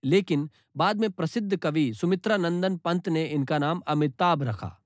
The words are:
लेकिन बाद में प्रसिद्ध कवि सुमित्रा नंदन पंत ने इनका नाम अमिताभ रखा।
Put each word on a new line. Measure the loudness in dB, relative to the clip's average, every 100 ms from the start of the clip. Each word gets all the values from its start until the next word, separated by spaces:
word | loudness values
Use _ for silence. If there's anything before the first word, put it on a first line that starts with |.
लेकिन | 4 2 2 -2 -2 _ _ -2
बाद | 0 2
में | -2
प्रसिद्ध | -2 -4 -2 -2 -2
कवि | 0 0 0
सुमित्रा | 0 0 0 0 0
नंदन | 0 0 0 -2
पंत | -2 -2 0
ने | 0 0
इनका | -2 0 0
नाम | 0 -2 -2
अमिताभ | 0 0 2 2 2
रखा। | 0 -4 -8 -14